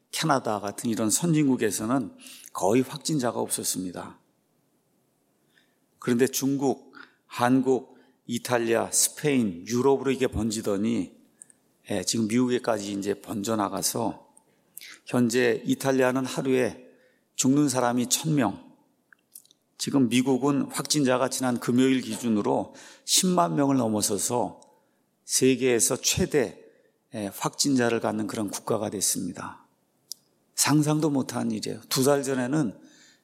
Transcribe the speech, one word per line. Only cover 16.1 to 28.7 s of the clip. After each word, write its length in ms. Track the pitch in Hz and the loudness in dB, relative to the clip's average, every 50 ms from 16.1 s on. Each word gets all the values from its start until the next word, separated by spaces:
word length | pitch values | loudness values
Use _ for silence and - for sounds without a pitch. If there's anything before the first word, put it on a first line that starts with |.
| 127 131 131 | 2 0 -2
하루에 580 | 123 - 165 135 135 131 127 123 101 82 - - - - _ _ _ _ _ _ _ _ | -2 -4 -4 0 0 2 2 2 0 -2 -6 -18 -20 -20 _ _ _ _ _ _ _ _
죽는 360 | - - 127 139 147 147 139 | 0 2 4 4 4 4 2
사람이 400 | 123 131 120 120 120 123 120 123 | 2 2 2 2 2 0 0 0
천 260 | - - - 160 151 | -2 -2 0 0 2
명, 280 | 143 117 101 95 - - - - _ _ _ _ _ _ _ - _ _ _ _ - _ _ _ _ _ _ _ - | 2 2 2 0 -4 -12 -20 -20 _ _ _ _ _ _ _ -20 _ _ _ _ -20 _ _ _ _ _ _ _ -8
지금 300 | - 139 135 139 127 110 | -6 0 2 2 2 4
미국은 580 | 120 127 127 139 131 123 135 143 143 135 123 127 | 4 2 4 4 2 2 2 0 0 0 -2 -4
확진자가 600 | - - 143 - - 151 139 127 127 123 131 123 | -6 -8 -4 -2 0 2 2 2 2 2 0 -2
지난 300 | - - 131 127 120 117 | -2 -2 -2 -2 -2 -2
금요일 420 | - 135 120 123 131 135 131 127 | -2 0 2 4 4 4 4 2
기준으로 760 | 113 110 110 - 123 120 110 104 - 127 135 120 98 - - - - - - - - | -2 -6 -8 -6 -2 0 0 0 2 0 0 -2 -2 -6 -10 -20 -20 -20 -20 -16 -4
십만 520 | - - - 185 180 180 175 170 170 160 | 0 0 2 2 2 2 2 2 2 2
명을 220 | 147 139 139 139 | 2 2 2 2
넘어서서 840 | 131 120 110 107 104 98 - 104 92 - - 123 120 101 82 - - - - _ _ _ _ _ _ _ _ _ _ _ | 2 2 0 0 0 0 0 -2 -2 -2 -2 0 -2 -2 -2 -6 -12 -20 -20 _ _ _ _ _ _ _ _ _ _ _
세계에서 760 | - - - 131 131 131 117 131 127 120 113 - - 131 - | -4 0 4 4 4 4 4 2 2 4 4 2 2 0 0
최대, 640 | - - - - 185 170 - 143 113 92 - - - - _ _ _ _ _ _ _ _ - | -2 -2 0 0 0 0 2 0 0 0 -4 -12 -20 -20 _ _ _ _ _ _ _ _ -10
예, 160 | 113 104 98 - | -8 -8 -8 -8
확진자를 640 | - - 151 - - - 143 135 127 120 117 113 113 | -6 -6 -6 -2 -2 0 2 2 2 4 4 2 2
갖는 280 | - 110 107 107 104 | 0 -2 -2 -2 -4
그런 240 | - - 117 110 - | -4 -4 -6 -6 -4
국가가 400 | - - - - | -6 -8 -4 -2